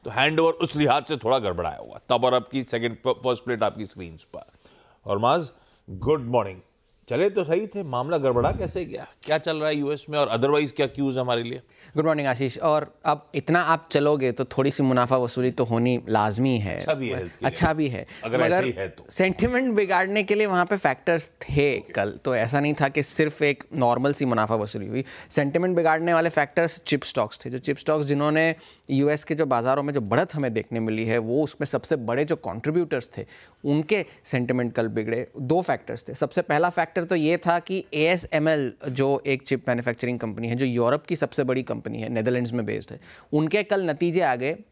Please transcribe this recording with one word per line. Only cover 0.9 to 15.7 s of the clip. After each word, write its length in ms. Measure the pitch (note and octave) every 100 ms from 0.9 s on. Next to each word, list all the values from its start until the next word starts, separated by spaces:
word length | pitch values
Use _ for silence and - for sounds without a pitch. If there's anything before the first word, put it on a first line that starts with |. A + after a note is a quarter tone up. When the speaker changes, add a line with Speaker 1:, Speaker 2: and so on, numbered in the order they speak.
| C#3
Speaker 1:
से 120 | C3 D3
थोड़ा 220 | A2 C3
गड़बड़ाया 400 | G#2 F2 E2+ -
हुआ 220 | G#1+ - -
तब 160 | B2
और 100 | B2+
अब 140 | B2 G#2+
की 120 | C3+
सेकंड, 320 | B2 A#2 A#2 A2 B2+
फर्स्ट 380 | B2+ B2+ B2
प्लेट 180 | - A#2
आपकी 240 | G#2+ G#2 G2+
स्क्रीन्स 380 | - F2 D#2+
पर। 200 | - - - _ - _ _ _
और 140 | - G2+
माज, 320 | A#2 E3 D3 - _ _ -
गुड 300 | F#2 A#2 D3+
मॉर्निंग। 400 | A#2+ B2 G2 F2+ _ _ _ _ -
चले 200 | B2 G3
तो 140 | G3+
सही 220 | D#3 E3+ G#3+
थे, 160 | G3+
मामला 360 | E3 B2 C3+ E3
गड़बड़ा 320 | C3+ B2 C#3
कैसे 340 | G3 F#3+ F#3
गया? 220 | E3 C3 B2+ _
क्या 160 | - D3+
चल 180 | E3 D#3
रहा 120 | D3+
है 80 | D3+
यूएस 300 | C#3+ D3 -
में 80 | D3
और 200 | C#3 A#2
otherwise 340 | C3+ D3 D3
क्या 140 | - C3+
क्यूज 300 | - C#3 B2+
है 40 |
हमारे 220 | B2 A#2+
लिए? 200 | A#2 C3 - _ - D3+
Speaker 2:
गुड 100 | D#3
मॉर्निंग 220 | D3+ C#3
आशीष। 300 | B2 C3+ -
और 420 | D#3+ D3+ D3 _
अब 240 | - D3+ -
इतना 260 | D3+ - E3+
आप 280 | D#3 D#3+ -
चलोगे 400 | D3 D3 D3 C3
तो 120 | A#2
थोड़ी 260 | B2+ - C#3
सी 120 | -
मुनाफा 340 | C3+ B2+ A#2+ C3
वसूली 340 | A#2+ B2+ B2+
तो 140 | B2
होनी 380 | A#2